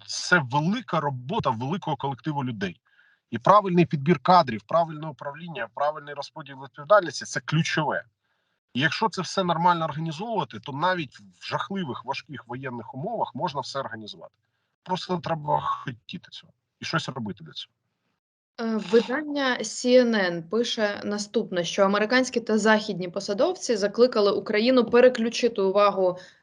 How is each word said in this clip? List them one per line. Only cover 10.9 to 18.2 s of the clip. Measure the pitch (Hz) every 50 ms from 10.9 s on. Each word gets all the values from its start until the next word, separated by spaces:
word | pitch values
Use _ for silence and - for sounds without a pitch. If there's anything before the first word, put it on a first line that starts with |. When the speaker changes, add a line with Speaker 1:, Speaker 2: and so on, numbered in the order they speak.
| 185 175 147 120 - -
Speaker 1:
в | 104 95 _ _ -
жахливих, | - - 147 - - 196 196 175 127 107 - -
важких | 131 139 - - - 143 117 -
воєнних | - 123 131 139 131 123 120 110 - -
умовах | 131 156 226 233 185 120 - -
можна | 120 170 170 139 139
все | - - - 139
організувати. | 135 110 113 110 107 98 95 82 - - _ _ _ _ _ _ _ _ _ _ -
Просто | 175 180 175 - - 180
треба | 170 - - 165 156 147 151 147 135
хотіти | - - - - - 131 117 - _ - - - - -
цього | - - - _ _ _ _ _ _ -
і | -
щось | - - 160 - -
робити | 127 131 110 101 87 - 80
для | 78
цього. | - - - - _ _ _ _ _ _ _ _ _ _